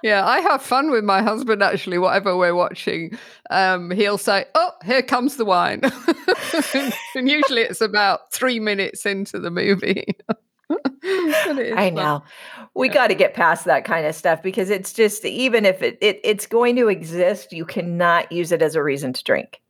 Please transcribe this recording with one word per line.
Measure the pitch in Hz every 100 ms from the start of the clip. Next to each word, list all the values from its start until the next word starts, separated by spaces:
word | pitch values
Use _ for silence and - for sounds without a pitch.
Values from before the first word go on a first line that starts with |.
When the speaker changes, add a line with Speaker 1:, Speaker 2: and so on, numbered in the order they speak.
Speaker 1:
Yeah, | 226 202 190
I | 262
have | 359 277
fun | - 254 302
with | 247
my | 208 190
husband, | 214 214 254 208
actually, | 202 196 - 175
whatever | 185 196 196 180
we're | 175
watching. | 175 175 180 - 170 165 233 - - -
Um, | 185 190 180 175
he'll | 185 208 202
say, | - 196 -
"Oh, | 311 349 -
here | 180 254
comes | 262 254 247 -
the |
wine." | 214 180 175 - 269
<laughs> | - - - - - - 339 - 269 277 - -
And | 262 254
usually | 294 285 247
it's | 226 -
about | 220 202 202 180 -
three | - 254 240
minutes | 214 202 190 - 208
into | 196 202 202
the | 175
movie. | 175 202 196 - 196 - 190 -
<laughs> | 220 _ _ _
But | 311 277 269 359 381 339 311 311 277
it | 233
is | 220
Speaker 2:
I | 190
Speaker 1:
fun. |
Speaker 2:
know. | 160 151 147 - - - - -
We | - 254
Speaker 1:
Yeah. |
Speaker 2:
gotta | 277 254
get | - 185
past | - 170 165 180
that | 151
kind | - 170 151
of |
stuff | 156 180 160
because | 190 185 185
it's | 202 190
just, | - 220 202
even | - 139 254 226
if | 202 185
it, | 120 -
it, | 208 202
it's | - 208 -
going | 233 240 240
to | 233
exist, | 180 160 170 180 196 -
you | 165
cannot | 165 - 175 170 175 170 -
use | 170 165
it | 170
as | 156
a | 156
reason | 147 139 139
to | 127
drink. | - 80 - - _